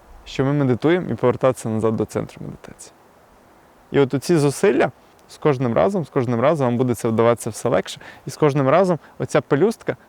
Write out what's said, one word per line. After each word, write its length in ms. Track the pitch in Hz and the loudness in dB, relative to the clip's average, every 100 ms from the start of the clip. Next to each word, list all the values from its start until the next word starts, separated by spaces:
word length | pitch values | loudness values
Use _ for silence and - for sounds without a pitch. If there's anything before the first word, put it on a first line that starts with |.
| - - - | -12 -20 -10
що 200 | - 135 | -4 0
ми 80 | |
медитуємо, 560 | 147 135 120 151 180 - | 0 2 2 2 0 -2
і 60 | 117 | -2
повертатися 540 | 123 117 131 127 117 | 0 2 0 0 -4
назад 280 | 110 113 110 | -2 0 -2
до 80 | 104 | -2
центру 360 | 110 110 - 98 | -4 -8 -10 -16
медитації. 480 | - - - - - _ _ _ _ _ _ _ _ _ | -16 -18 -20 -20 -20 _ _ _ _ _ _ _ _ _
І 80 | 139 | 0
от 140 | 135 | 0
оці 240 | 139 - 170 | 0 0 2
зусилля 540 | 143 - 196 247 139 - _ _ - | 2 2 0 2 0 -4 _ _ -20
з 80 | - | -4
кожним 360 | 156 127 127 | -2 0 0
разом, 320 | 113 190 202 143 | 2 2 0 -4
з 40 | |
кожним 320 | 143 123 117 | -2 -2 0
разом 260 | 131 160 127 | 0 2 0
вам 100 | 120 | 0
буде 180 | 127 117 | 0 0
це 120 | 120 | -2
вдаватися 420 | 110 117 120 117 | 2 2 2 -2
все 200 | - 120 | -6 -2
легше, 320 | 151 - - - - - | -2 -4 -10 -18 -18 -16
і 20 | |
з 80 | - | -2
кожним 320 | 151 139 131 | 0 2 2
разом 300 | 160 190 160 - - | 2 2 -2 -6 -10
оця 220 | 135 151 | -2 -2
пелюстка, 560 | - 143 202 - - - | 0 2 2 -2 -8 -10